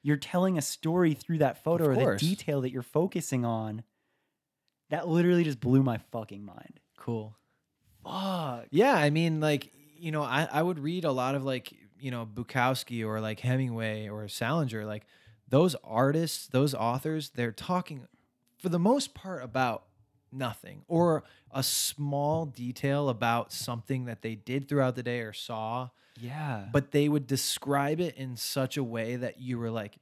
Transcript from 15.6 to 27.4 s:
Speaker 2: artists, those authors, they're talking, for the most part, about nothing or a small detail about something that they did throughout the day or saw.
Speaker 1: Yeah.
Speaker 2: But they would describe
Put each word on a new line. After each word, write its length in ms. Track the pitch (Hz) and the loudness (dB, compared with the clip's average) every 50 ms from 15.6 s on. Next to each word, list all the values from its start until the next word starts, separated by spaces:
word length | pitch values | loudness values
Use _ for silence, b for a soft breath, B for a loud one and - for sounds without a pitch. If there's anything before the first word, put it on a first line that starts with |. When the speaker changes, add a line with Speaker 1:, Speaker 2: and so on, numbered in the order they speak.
| 170 185 139 - - | 6 6 2 -2 -8
Speaker 2:
artists, 640 | - 110 113 131 135 147 160 170 156 - - - - | -2 2 4 4 4 4 2 0 -2 -4 -8 -8 0
those 260 | - 127 139 147 131 | 2 2 4 4 2
authors, 560 | - 110 117 120 131 - 156 160 156 147 - | 0 0 0 -2 -2 -4 -4 -4 -4 -6 -8
they're 220 | _ - 120 117 | _ -4 -4 -4
talking, 540 | 110 - - - 180 180 180 - 156 131 120 - _ _ _ _ _ _ _ _ _ _ | -4 -8 -4 -2 -2 -2 -2 -6 -12 -14 -14 -20 _ _ _ _ _ _ _ _ _ _
for 100 | - 185 | -2 0
the 100 | 165 175 | 0 4
most 360 | 170 208 262 285 269 - _ | 4 4 4 2 0 -4 _
part, 280 | - - 190 185 139 | -16 -14 -12 -10 -10
about 440 | 123 120 110 131 131 120 110 - _ _ _ _ _ _ _ _ _ _ | -12 -4 0 0 2 2 0 -4 _ _ _ _ _ _ _ _ _ _
nothing 520 | 127 135 131 117 110 - - 95 92 101 - _ | -8 -6 -6 -6 -6 -10 -16 -18 -18 -18 -6 _
or 360 | 170 165 175 170 160 143 b b b b b b | 2 4 4 4 4 0 b b b b b b
a 120 | - 135 | -4 -2
small 840 | 131 - - - - - - - 147 143 143 143 143 147 156 165 165 | 0 0 0 0 -2 -2 -4 -4 -4 -2 -2 0 0 0 0 0 -2
detail 640 | 143 117 123 123 123 123 - - 139 139 143 147 135 | -6 -8 -8 -8 -8 -6 -2 0 0 0 2 2 0
about 440 | 120 101 123 117 117 117 110 - | 0 2 2 2 2 2 0 -4
something 540 | - - - - 120 117 - - 139 131 127 | -8 -10 -6 -6 -6 -8 -4 -4 -4 -4 -4
that 160 | 120 113 - | -6 -10 -8
they 120 | - 113 113 | -8 -8 -8
did 340 | 107 _ 123 127 139 135 139 | -8 _ -4 -4 -4 -2 0
throughout 260 | 147 143 131 127 123 | 2 2 2 2 0
the 60 | 127 | -2
day 180 | 117 123 120 123 | -4 -4 -4 -4
or 120 | 113 107 | -6 -8
saw. 580 | 101 - - - 117 110 110 110 117 127 127 127 b b b b b | -10 -12 -10 -8 -6 -6 -4 -4 -4 -6 -6 -8 b b b b b
Speaker 1:
Yeah. 520 | 117 117 120 135 156 156 143 123 104 98 117 | -14 -12 -10 -8 -8 -6 -4 -6 -6 -6 0
Speaker 2:
But 180 | 117 143 135 - | 0 0 0 2
they 160 | - 147 147 147 | 2 2 4 4
would 180 | 147 147 135 | 2 0 0
describe 760 | 117 135 127 | 0 -2 -2